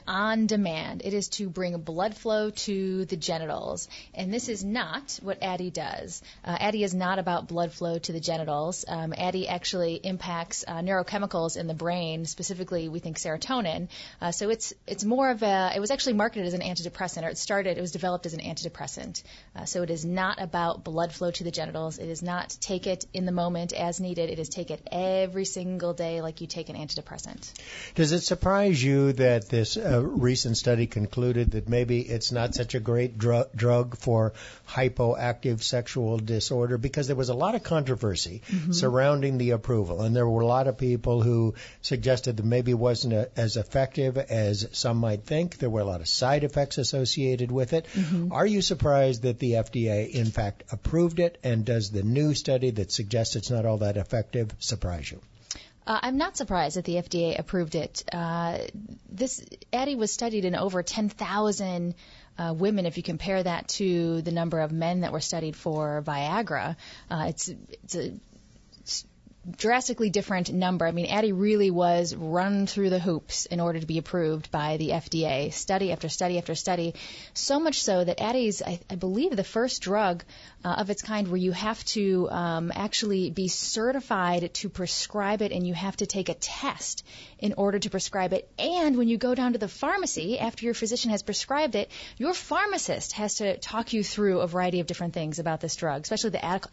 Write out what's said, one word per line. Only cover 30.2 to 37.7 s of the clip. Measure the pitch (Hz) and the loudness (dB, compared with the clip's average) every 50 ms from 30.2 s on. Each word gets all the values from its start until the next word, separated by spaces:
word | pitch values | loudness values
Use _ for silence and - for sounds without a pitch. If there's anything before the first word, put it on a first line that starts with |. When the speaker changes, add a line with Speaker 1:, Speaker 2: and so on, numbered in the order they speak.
| 123 123 127 127 - 127 113 - | 4 4 4 4 2 2 2 2
Speaker 2:
study | - 123 120 113 117 113 | 4 4 4 4 4 2
concluded | - 110 104 - - - 123 123 123 120 120 113 | 0 0 -2 0 0 2 2 4 4 4 4 4
that | 110 110 101 107 | 2 2 2 2
maybe | 117 120 123 120 123 117 | 2 2 4 4 2 2
it's | - - 120 113 - - | 0 0 -2 -2 -2 0
not | 123 120 113 120 - | 0 0 0 0 0
such | - 123 113 - | -2 -2 -2 -2
a | 127 | -2
great | 110 113 117 120 123 127 117 110 | 0 2 2 4 2 2 0 0
dru-, | 107 120 120 120 123 - - | 2 4 4 4 2 0 0
drug | 113 113 120 120 120 123 123 120 - | 2 4 6 6 6 4 2 -2 -4
for | - 131 117 113 110 110 - - - - - - - - | 0 4 4 4 4 2 0 -4 -12 -18 -18 -18 -16 -8
hypoactive | - 127 131 127 110 - 123 117 120 - 127 120 117 117 - 135 117 110 - | -2 0 2 2 2 2 2 2 2 2 0 0 -2 0 0 0 0 0 0
sexual | - - 123 120 - - 139 120 110 113 113 | 0 0 0 -2 -2 -2 0 0 2 2 0
disorder? | 110 107 117 110 - - 139 123 120 120 123 117 | 0 0 0 0 0 0 2 2 2 2 2 0
Because | 113 139 135 151 143 131 | 0 0 0 0 0 0
there | 143 | 0
was | 127 131 120 | 0 0 0
a | 123 | 0
lot | 120 156 196 233 | 2 2 2 0
of | 226 - | 0 0
controversy | - | 0